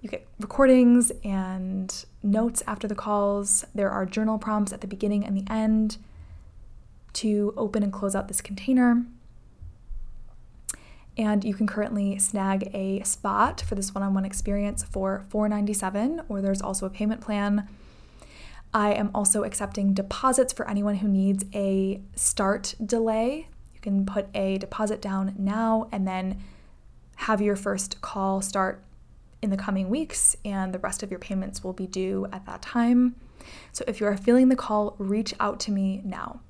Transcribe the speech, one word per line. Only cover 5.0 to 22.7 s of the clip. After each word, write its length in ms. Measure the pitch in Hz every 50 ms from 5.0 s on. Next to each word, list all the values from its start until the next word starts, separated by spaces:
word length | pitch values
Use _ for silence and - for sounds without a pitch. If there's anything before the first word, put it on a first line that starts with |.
| - 202 208 208 202
and 100 | - 202
the 160 | 196 196 196 220
end 460 | 220 220 214 220 220 220 214 - - - - - - - - - - - - - - - - - - - - - - - - -
to 380 | - - 220 208 208 208 208 -
open 260 | - 233 202 202 220 202
and 100 | 202 190
close 220 | 196 - 196 196
out 140 | 196 196 196
this 120 | 190 -
container. 640 | - - 202 196 - - 262 254 247 247 240 240 240 240 - - - - - - - - - _ - - - - - - - - - - - - - - - - - - - - - - - - - - - - - - -
And 260 | - 220 214 214 208 196
you 100 | 220 196
can 140 | 196 220
currently 500 | 208 - - 208 - 226 208 202 196 196 196
snag 500 | 196 - - 208 190 196 196 196 196 196 196
a 300 | 202 190 190 190 196 208
spot 580 | - - - - 208 196 202 214 269 - -
for 140 | - - 233
this 180 | 202 196 196 -
one-on-one 320 | 202 196 196 196 190 190
experience 600 | 190 190 - - - 202 202 202 202 202 - -
for 400 | - - 202 190 190 190 196 196 -
four 200 | - 214 214 214
ninety-seven, 760 | 214 208 208 208 208 196 - 190 190 202 214 262 320 330 311 -
or 120 | 214 196
there's 220 | 196 196 196 196 196
also 240 | - 196 190 202
a 40 | 190
payment 300 | 196 - 208 214 226 233
plan. 480 | - - 208 202 202 202 202 208 202 202 - - - - - - - - - - - - - - - - - - - - -
I 200 | 220 208 208 202
am 180 | - 208 202 196
also 300 | - 202 196 - 214 196
accepting 520 | 190 190 - 208 196 - - 196 196 196
deposits 580 | 196 196 196 - - - 262 254 262 254 254 -
for 160 | - 226 -
anyone 280 | 208 202 202 208 208
who 120 | 196 196 208
needs 360 | 196 190 190 196 196 196 196 190 -
a 500 | 208 196 196 190 190 190 190 196 196 - - -
start 640 | - - - - - 202 190 202 196 196 -